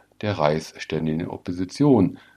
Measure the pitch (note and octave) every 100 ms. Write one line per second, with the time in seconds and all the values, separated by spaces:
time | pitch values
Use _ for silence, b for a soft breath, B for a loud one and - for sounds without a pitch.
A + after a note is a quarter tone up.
0 | b - G#2+ F#2 D2+ D#2 - - - D#2+
1 | D#2+ D#2 - - - F2+ F#2 - D3 A#2+
2 | E2+ - B